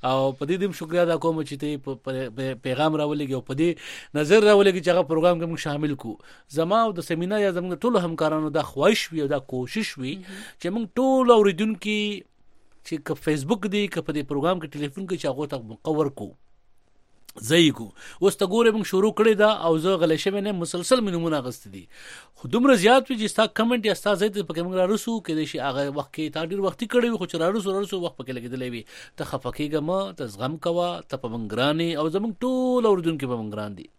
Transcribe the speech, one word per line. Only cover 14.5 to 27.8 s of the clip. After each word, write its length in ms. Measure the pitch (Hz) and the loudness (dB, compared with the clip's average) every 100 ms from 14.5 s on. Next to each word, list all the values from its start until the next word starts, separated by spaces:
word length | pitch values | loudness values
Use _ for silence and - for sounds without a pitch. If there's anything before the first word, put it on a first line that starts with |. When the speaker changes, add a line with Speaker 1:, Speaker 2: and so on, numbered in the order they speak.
| 185 | -2
Speaker 1:
کې 80 | 160 | -4
ټلیفون 380 | 147 147 139 190 | -8 -8 -8 -8
کوي، 120 | 180 | -4
چې 80 | 151 | -4
هغو 200 | 131 147 | -4 -6
ته 120 | 135 | -8
موقع 340 | 110 110 - | -10 -10 -4
ورکړو. 400 | 156 147 135 101 - - _ _ _ _ _ _ _ - | 0 0 -2 -14 -14 -20 _ _ _ _ _ _ _ -20
ځای 380 | - 110 165 160 | -14 2 4 4
یې 40 | 123 | 2
کړو. 140 | 110 - - - | -12 -16 -20 0
اوس 160 | 190 - | 0 2
ته 80 | 196 | -2
ګورې، 260 | 220 233 220 | 2 2 2
موږ 80 | |
شروع 280 | 196 190 214 | 0 2 2
کړې 220 | 170 220 | 4 2
ده 160 | 202 208 214 165 | 6 4 4 2
او 120 | 160 | 2
زه 180 | 165 190 | 2 2
غلی 220 | 165 156 | 2 2
شوی 240 | - 202 | 0 -2
نه 80 | 196 | -2
یم، 60 | 190 | -4
مسلسل 440 | 165 175 175 254 | -4 -6 2 2
مې 120 | 214 | 2
نومونه 260 | 170 165 151 | -2 0 -2
اخیستي 320 | 127 120 104 | -4 -10 -16
دي. 180 | 95 87 - - - - _ | -18 -18 -20 -20 -20 -20 _
خو 120 | - | -4
دومره 280 | 226 247 226 | 2 6 8
زیات 360 | 190 262 - | 8 6 4
وي 40 | 247 | -4
چې 140 | 214 | -2
ستا 140 | - 220 | 0 0
کمنټ 400 | - 226 247 214 | 2 0 2 0
یا 80 | |
ستا 200 | 185 208 202 | 0 0 0
ځای 140 | 214 | 0
ته 120 | 202 | -2
پکې 180 | 185 165 | -6 -4
موږ 140 | 175 | -2
رارسو، 400 | 185 180 214 - 226 | 0 2 0 -2 -6
کېدای 260 | - 156 151 | -2 -4 -2
شي 140 | 151 | -4
هغه 300 | 135 131 143 | -4 -2 -2
وخت 220 | 143 143 - | -4 -8 -6
کې 180 | 156 | -6
تا 100 | 156 165 | -4 -6
ډېر 140 | 196 | -2
وختي 260 | 196 - 226 | -2 -2 0
کړی 240 | 247 240 | 2 2
وي، 80 | 226 | -2
خو 80 | 180 | -4
چې 100 | 170 | -2
رارسو، 380 | 160 220 196 | 0 0 -2
رارسو، 280 | 190 | -4